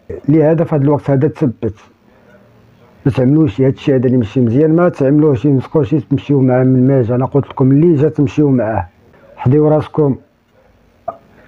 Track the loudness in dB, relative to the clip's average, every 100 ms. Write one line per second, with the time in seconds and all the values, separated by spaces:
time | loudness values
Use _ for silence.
0 | -18 -8 0 2 2 0 0 0 0 0
1 | 0 0 -2 -2 -4 -4 -8 -10 _ _
2 | _ _ _ -20 _ _ _ _ -20 _
3 | -4 0 0 2 0 0 -2 -2 -2 0
4 | 2 0 -2 -2 0 2 2 2 0 0
5 | 0 2 2 2 0 0 -2 -2 -2 -2
6 | -2 -6 -2 0 2 2 2 2 2 0
7 | 0 -2 -2 -2 -4 -2 2 2 2 2
8 | 0 0 -2 0 0 0 -2 -4 -8 _
9 | _ _ -20 -6 0 2 2 0 -2 -2
10 | -2 -2 -10 _ _ _ _ _ _ _
11 | -16 -16 _ _